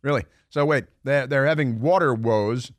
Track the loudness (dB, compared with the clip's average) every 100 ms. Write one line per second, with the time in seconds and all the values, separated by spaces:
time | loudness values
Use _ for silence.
0 | -2 -4 -4 _ _ -2 0 0 -2 _
1 | -2 -2 0 0 0 0 -2 -2 0 2
2 | 2 0 0 0 0 -4 -8